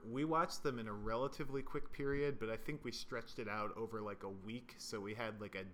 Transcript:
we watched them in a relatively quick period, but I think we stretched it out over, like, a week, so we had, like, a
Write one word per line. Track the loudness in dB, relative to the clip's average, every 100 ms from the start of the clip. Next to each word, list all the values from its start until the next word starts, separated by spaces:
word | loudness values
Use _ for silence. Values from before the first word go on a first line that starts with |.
| -2
we | 0 4
watched | 6 4 2
them | 2 2
in | -2
a |
relatively | 0 2 2 2 0 0 0
quick | 0 0 0
period, | 2 2 4 4 2
but | 0
I | 0
think | -2 -2
we | -2
stretched | -4 -2 -4 -4 -4
it | 0
out | 2 0 0
over, | -2 -2
like, | -2 -4
a | -6
week, | -4 -4 -6 -8 -10
so | -4 -2
we | -2
had, | -2 -2 -2
like, | -4 -4
a | -6